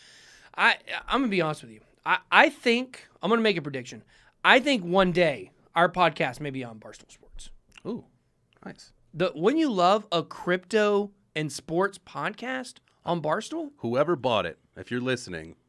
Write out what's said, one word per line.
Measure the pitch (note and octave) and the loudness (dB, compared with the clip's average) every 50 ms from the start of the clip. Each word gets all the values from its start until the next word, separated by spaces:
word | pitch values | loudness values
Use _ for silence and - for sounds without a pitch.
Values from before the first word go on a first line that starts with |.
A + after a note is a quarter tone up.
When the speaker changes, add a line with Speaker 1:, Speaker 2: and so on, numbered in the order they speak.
| - - - - - - - - - - - | -20 -20 -20 -20 -20 -20 -20 -20 -20 -12 -4
Speaker 1:
I, | - G3 A3+ G3+ - - - - - - | 2 2 2 2 0 -4 -10 -10 -10 -6
I'm | - G3 B3 | -2 -2 0
gonna | C#4 A3+ | 0 0
be | G3 F3+ | 0 0
honest | D#3+ D#3 D3+ - - | 0 0 -2 -6 -10
with | A2+ | -20
you. | A2 G#2+ _ _ _ _ - | -20 -20 _ _ _ _ -2
I, | D#3 F3+ - - - | -2 -2 -2 0 2
I | E3+ G3 C4+ D#4 | 6 6 6 6
think, | - - - B3 A#3 A#3+ B3+ B3+ - - - _ _ - | 2 -2 0 0 0 0 -2 -6 -12 -20 -20 _ _ -6
I'm | - F#3 | -2 0
gonna | A3+ A3+ | 2 2
make | A3 G#3+ F#3+ | 2 2 0
a | E3 | 0
prediction. | C#3 D3 C#3 C3 A#2+ - - G#3+ - _ _ _ _ _ _ _ - | -4 -8 -10 -10 -10 -12 -16 -18 -18 _ _ _ _ _ _ _ 4
I | F3 G#3+ C4+ | 6 6 6
think | A#3+ D4 C#4 A3 F3 | 6 4 0 0 0
one | E3+ F3 G3 F#3+ F3+ | 0 2 4 4 4
day | D#3+ F3+ F3 D#3 C3+ G#2+ F#2 - _ _ _ _ - | 4 2 2 2 0 -4 -10 -18 _ _ _ _ 2
our | E3+ F3 E3+ | 2 2 2
podcast | F3 F3+ F3+ E3 D3 - E3 C3+ B2 - | 4 2 2 2 2 0 -4 -4 -4 -6
may | D3+ C#3+ | -8 -8
be | C3 C3 B2 | -8 -8 -10
on | A#2 A2+ G#2+ | -10 -14 -18
Barstool | G#2 A2 G#2+ - - _ | -20 -20 -20 -20 -20 _
Sports. | - _ _ _ - - - - - - _ _ _ - - | -20 _ _ _ -18 -18 -18 -18 -20 -20 _ _ _ -14 -10
Speaker 2:
Ooh, | - A#3+ G#3 - _ _ _ _ _ _ _ _ _ _ _ - | -10 -10 -10 -12 _ _ _ _ _ _ _ _ _ _ _ -18
nice. | - - - - _ _ _ _ _ - | -18 -18 -18 -20 _ _ _ _ _ -6
Speaker 1:
The, | D3+ F3+ F#3 - | -4 -4 -4 -2
wouldn't | D3 E3+ A3 C#4+ D#4+ | 0 0 0 2 2
you | D#4+ C#4+ | 0 0
love | G#3+ F3+ F3 F3 G3+ A3 G#3+ - | 2 4 4 4 4 2 0 -2
a | F3 E3 D#3 | -2 -2 -2
crypto | - - - - E3+ F3+ F3+ F3+ - A3+ G#3+ G#3 G#3 G#3 G3+ G3+ G3+ _ _ _ _ - | -4 -10 -8 -2 -2 -2 -2 -2 0 0 2 2 4 2 0 0 -2 _ _ _ _ -6
and | D#3 D#3 D3 | -6 -6 -6
sports | - - - - D#3+ F3 F#3+ G3 G3 | -6 -10 -8 -4 -2 0 0 -2 -4
podcast | - _ - - C#3+ D3 F3+ A3 - A#3 B3+ C4 C4+ B3 B3+ - _ _ _ _ _ - | -10 _ -16 -10 -6 -6 -6 -6 -8 -10 -8 -8 -8 -10 -12 -16 _ _ _ _ _ -4
on | - F3 E3+ | -4 -4 -2
Barstool? | C#3+ D3+ D#3+ G#3 - - D#4 E4+ D#4+ C#4+ _ | 0 -2 -2 -2 -4 -6 -8 -8 -8 -8 _
Speaker 2:
Whoever | - - A2+ A#2+ C3 D#3 E3 F3 | -6 -4 -2 2 2 2 2 0
bought | C3+ A2+ B2+ A#2 G2+ F2 | 0 0 2 2 2 0
it, | E2 D2+ _ _ _ - | -2 -6 _ _ _ -18
if | F2+ F#2+ - | -16 -10 -6
you're | A#2+ B2 | -6 -4
listening, | B2 B2+ B2+ A#2+ - F#2 F2+ E2 E2 E2 D#2 _ _ | -2 -2 -4 -4 -4 -10 -10 -10 -10 -12 -18 _ _